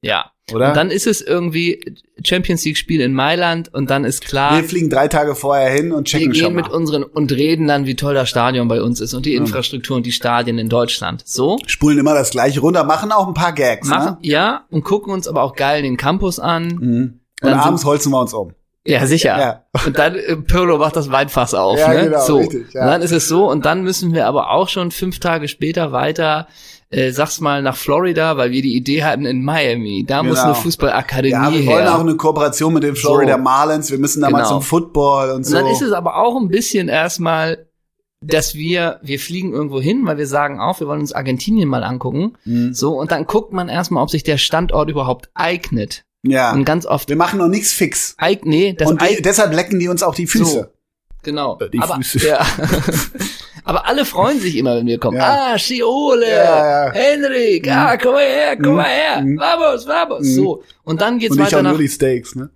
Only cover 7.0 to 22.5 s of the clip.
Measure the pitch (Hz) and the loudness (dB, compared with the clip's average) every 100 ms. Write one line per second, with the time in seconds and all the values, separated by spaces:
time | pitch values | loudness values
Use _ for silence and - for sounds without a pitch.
7 | 139 156 143 131 151 165 151 143 135 131 | -4 -4 -2 0 0 2 2 0 0 -2
8 | 143 139 123 - 120 127 120 113 117 120 | -2 0 0 0 0 0 0 0 0 -2
9 | 113 123 139 127 131 131 123 135 117 135 | -4 -6 -2 0 0 -2 -6 -8 -4 -4
10 | 120 117 123 120 120 117 113 120 120 - | -2 -2 0 0 0 -2 0 0 0 -2
11 | 87 - - - 135 208 - - 151 147 | -6 -8 -10 -2 0 0 -4 0 2 4
12 | 143 151 127 123 127 139 143 180 147 160 | 4 2 0 0 0 2 2 2 2 0
13 | 208 214 185 156 175 151 127 110 139 156 | 2 0 0 0 -2 2 0 0 -2 -2
14 | - 180 - 147 196 277 _ 165 143 208 | -2 -4 -2 0 0 -2 _ -6 0 -2
15 | 202 190 180 165 131 - 139 151 139 123 | -2 -8 -4 -2 -2 0 0 0 -2 -2
16 | 139 185 196 170 143 165 170 170 123 117 | -2 0 -2 -2 -2 -2 -4 -4 0 0
17 | 127 - _ - 135 135 151 175 143 147 | 0 -6 _ -4 0 2 2 2 2 0
18 | 147 135 120 113 90 - _ _ - 135 | 2 0 0 -4 -8 -12 _ _ -2 0
19 | 131 160 143 101 135 - _ 127 - 143 | 2 2 2 2 0 -2 _ -4 -2 2
20 | 151 175 - 160 - 175 180 156 151 160 | 0 0 -4 -4 2 2 4 2 2 0
21 | 143 131 143 135 120 98 95 123 156 160 | 0 0 0 0 0 2 2 4 4 4
22 | 165 151 131 143 113 | 4 2 4 4 2